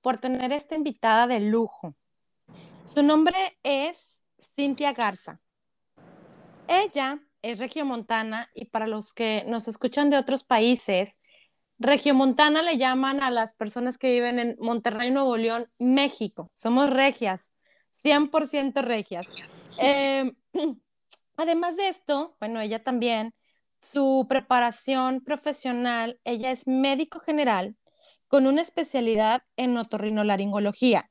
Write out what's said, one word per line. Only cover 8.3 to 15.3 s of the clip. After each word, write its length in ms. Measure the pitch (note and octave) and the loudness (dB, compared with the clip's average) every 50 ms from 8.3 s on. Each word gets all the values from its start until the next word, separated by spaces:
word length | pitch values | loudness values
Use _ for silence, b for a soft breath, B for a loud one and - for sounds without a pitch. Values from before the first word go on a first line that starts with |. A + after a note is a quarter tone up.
| A3 A3+ A#3+ _ _ | -6 -8 -10 _ _
y 120 | - A3 | -16 -16
para 220 | _ - A3 A3 | _ -6 -4 -4
los 260 | A3+ G#3+ G#3+ G#3 - - | -4 -6 -8 -10 -12 -8
que 300 | - A#3 A3 G#3+ G#3 - | -4 -2 -2 -2 -2 -4
nos 200 | - A#3 A3+ A3 | -4 -6 -6 -6
escuchan 420 | A#3 G#3+ - - A#3+ B3 C#4+ D4 C#4+ | -8 -8 -4 -4 -2 0 2 2 4
de 80 | C#4+ | 4
otros 260 | C#4 C4 C4 C4 C4+ - | 2 2 0 -4 -4 0
países, 760 | _ B3+ A3 A3 A#3+ B3+ A#3+ - - G3 F3+ G3+ G3 - _ b b b b b b b b _ _ _ _ | _ 2 4 4 4 2 2 0 -2 -2 -2 -2 -4 -8 _ b b b b b b b b _ _ _ _
regiomontana 840 | A#3 B3+ C#4+ C#4+ - D4 C#4 C4 C4+ C4+ A#3+ C4+ D4+ D4+ D4 D#4 | 2 2 2 4 4 4 4 6 4 4 6 4 4 4 4 2
le 160 | E4 F4 E4 | 2 0 0
llaman 460 | A#3 C4 B3+ B3+ C4 C4+ C4+ C#4 C#4+ C#4 | 2 2 2 2 0 0 -2 -2 -2 -2
a 80 | B3+ | -2
las 240 | B3 A#3 A3+ A3+ - | 0 0 -2 -2 -4
personas 420 | _ A3 G#3 - B3 A#3+ B3 B3 | _ -8 -6 -6 -4 -4 -4 -4
que 140 | - - C4 | -2 0 0
viven 260 | B3 A#3+ A#3+ A#3+ A#3+ B3 | 2 2 0 0 -2 -2
en 180 | A#3 A#3+ - - | -2 -2 -4 -4
Monterrey, 520 | A3 A#3 A#3 A#3 - A#3+ G#3+ G#3+ A#3+ B3 | -4 -2 -2 -2 -2 -4 -2 -2 -2 0
Nuevo 260 | C4 C#4 C4+ C4 | 2 2 2 2